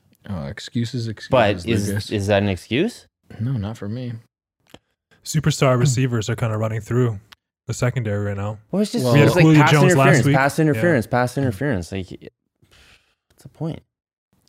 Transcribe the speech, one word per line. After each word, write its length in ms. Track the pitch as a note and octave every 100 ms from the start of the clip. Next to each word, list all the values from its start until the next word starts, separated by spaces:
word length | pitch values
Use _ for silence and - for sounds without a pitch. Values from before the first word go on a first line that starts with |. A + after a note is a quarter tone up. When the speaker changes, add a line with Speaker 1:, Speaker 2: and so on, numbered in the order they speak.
| _ _ -
Speaker 1:
Oh, 160 | -
excuses, 640 | C#2 - - A#2+ A#2 B2+ A2+
excuses, 220 | G#2+ -
Speaker 2:
But 360 | C3 G#2 G2 F2+
is, 200 | A2 G2+
Speaker 1:
Lucas. 220 | G2 -
Speaker 2:
is 160 | G#2+ G2
that 140 | G2+
an 60 | G2+
excuse? 580 | F#2 - A#2 G#3+ - _ _ _ -
Speaker 1:
No, 120 | A#2
not 240 | C3 G2+ A2
for 120 | G2+
me. 240 | A#2+ B2 A#2 _ _ _ _ _ - _ _ _ _
Speaker 3:
Superstar 540 | - D#3 D3+ - C#3 B2+
receivers 500 | C#3 B2+ C3 A#2 G#2+
are 60 | A2+
kinda 200 | A#2 G#2+
running 240 | A2 A2
through 380 | G#2 A#2+ A#2+ G2+ - - _ _ -
the 80 |
secondary 520 | A2+ B2 B2+ G#2 G2+ G2+
right 100 | G2+
now. 220 | G2+ G#2+ _
Speaker 2:
Well, 120 | F3+
it's 100 | G#3
just, 120 | A#3+
Speaker 1:
Well, 100 | B2
Speaker 2:
it's 60 | C#3
Speaker 3:
We 80 | C#3
had 60 | E3+
Speaker 2:
like 60 |
Speaker 3:
Julio 160 | D#3+ D3+
Speaker 2:
pass 80 | D3+
Speaker 3:
Jones 100 | D3+ - -
last 0 |
Speaker 2:
interference, 300 | C3+ C3+ C3
Speaker 3:
week. 100 | C#3
Speaker 2:
pass 220 | C#3 D3+
interference, 480 | D#3 A#2 F3 C#3+ G#2
Speaker 3:
Yeah. 40 |
Speaker 2:
pass 280 | B2 B2 -
interference. 540 | C3+ G2 C#3+ G2+ E2+
Like, 140 | G2 F2+ - - _ _ _ _ _ _ _ _ _ _
what's 140 | _
the 60 | -
point? 340 | - D#3+ - - _ _ _ _ _